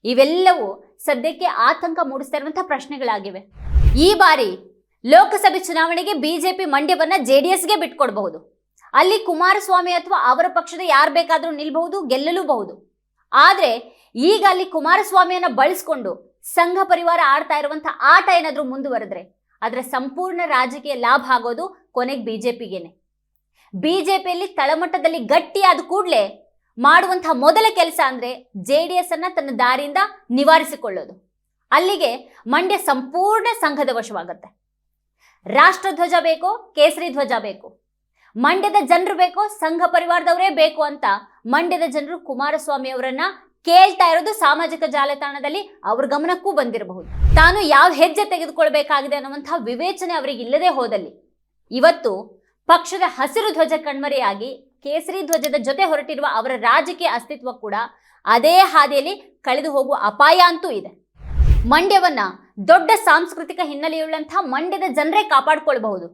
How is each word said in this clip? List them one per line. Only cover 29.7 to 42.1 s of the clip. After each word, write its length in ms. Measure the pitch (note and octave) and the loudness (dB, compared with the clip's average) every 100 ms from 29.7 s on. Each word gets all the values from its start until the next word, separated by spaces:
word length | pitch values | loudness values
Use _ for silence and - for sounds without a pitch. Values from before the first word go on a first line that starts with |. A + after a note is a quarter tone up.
| C4 C#4+ D#4 G4+ - _ | 0 -2 -2 -2 -4 _
ನಿವಾರಿಸಿಕೊಳ್ಳೋದು. 840 | B3 C#4+ D#4+ D#4 D4+ A3 F#3 C#3+ F#3+ _ _ _ _ _ | 0 4 4 2 -8 -10 -10 -14 -20 _ _ _ _ _
ಅಲ್ಲಿಗೆ 400 | D4 F#4 G4 A#3 B3+ - _ A3 | 0 2 -2 -4 -4 -14 _ -4
ಮಂಡ್ಯ 300 | C#4+ F#4 G4+ | -2 0 -2
ಸಂಪೂರ್ಣ 720 | - C4 B3+ F4 G4 A4 A#4 A4 | -2 -4 -4 -2 0 0 -2 -2
ಸಂಘದ 280 | D4+ C#4+ C4+ | -4 -2 -4
ವಶವಾಗತ್ತೆ. 560 | A#3 G#3+ F#3+ F3 F#3+ - _ _ _ _ _ _ _ _ _ - | -4 -6 -10 -12 -16 -18 _ _ _ _ _ _ _ _ _ -4
ರಾಷ್ಟ್ರಧ್ವಜ 680 | C#4 E4 F#4 G4 D4+ F4 E4+ | 4 4 4 -6 -2 0 0
ಬೇಕೋ, 300 | E4 D#4+ F4+ A4+ - - | 0 -2 -2 -6 -8 2
ಕೇಸರಿ 340 | D4+ D#4 D4+ | 2 2 -6
ಧ್ವಜ 220 | C4 C4 A#3 | -4 -2 -2
ಬೇಕೋ? 300 | G#3 G3 - _ _ _ _ _ _ A3 | -4 -14 -20 _ _ _ _ _ _ -2
ಮಂಡ್ಯದ 440 | C4+ F#4 G4+ G#4 | 0 2 2 0
ಜನರು 340 | G4 F4 F#4 F4+ | 2 2 2 0
ಬೇಕೋ, 320 | F4+ F4+ G#4 | 0 0 -6
ಸಂಘ 340 | G#4 D#4+ E4 F4 | -4 -4 -2 0
ಪರಿವಾರದವರೇ 600 | F4 E4+ F4 E4 F4 F#4+ | 0 0 0 0 0 0
ಬೇಕು 340 | D#4 D#4 D#4 | 2 0 0
ಅಂತ 220 | D4 C#4+ A3+ G3+ - _ A3 | -6 -2 -2 -2 -6 _ -2
ಮಂಡ್ಯದ 420 | C#4 F4 F4 E4 | -2 0 -2 -2
ಜನರು 320 | D4 C#4+ | -4 -6